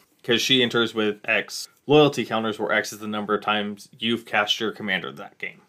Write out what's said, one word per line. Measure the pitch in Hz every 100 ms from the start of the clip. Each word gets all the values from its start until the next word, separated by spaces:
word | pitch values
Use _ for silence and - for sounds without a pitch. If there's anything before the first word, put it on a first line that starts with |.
| _ _
'cause | - 117
she | - 131
enters | 117 120 113
with | 113 107 101 -
X | 107 98 - - _ -
loyalty | 147 147 135 110
counters, | 110 110 104
where | 107
X | 107 -
is | 104
the | 107
number | 107 104 104
of |
times | 107 107 104 104 - -
you've | 113 113 -
cast | 107 104 -
your | 110
commander | - 107 92 65
that | 69 98 -
game. | 101 -